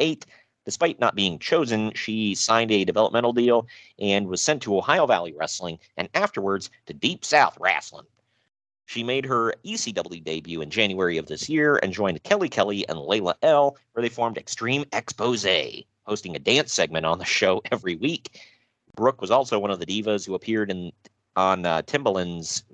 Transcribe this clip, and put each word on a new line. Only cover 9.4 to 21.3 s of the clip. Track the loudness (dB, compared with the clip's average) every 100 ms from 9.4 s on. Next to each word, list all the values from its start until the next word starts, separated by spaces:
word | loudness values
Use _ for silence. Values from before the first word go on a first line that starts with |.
| 0 -4
E | -8 -8
C | -6
W | -6 -6 -8
debut | -8 -8 -6 -8
in | -6
January | 0 0 2 0 0
of | -4
this | -8 -2
year | 2 4 4
and | 2
joined | 0 0 0
Kelly | 0 2 2
Kelly | 2 2 2 -4
and | -6
Layla | -2 0 0 2
L, | 4 6 4 0 _
where | -4
they | -4
formed | -2 -4 -4
Extreme | -8 -6 -2 -2 -2
Expose, | -6 -8 -4 0 0 2 0 0 -8 -18 _
hosting | -8 -6 -6
a | -4
dance | 2 2 2
segment | 0 0 0 0
on | -2
the |
show | -2 0 2 0 -2
<laughs> |
every | -4 -4
week. | -4 -4 -4 -10 -20 -20 _ _ _ _ 0
Brooke | 0 0
was | 2
also | 2 2 0
one | 0
of | -4
the | -4
divas | -4 0 -2 -2
who |
appeared | -6 -2 -2 0
in, | -4 -8 -12 -20 _ _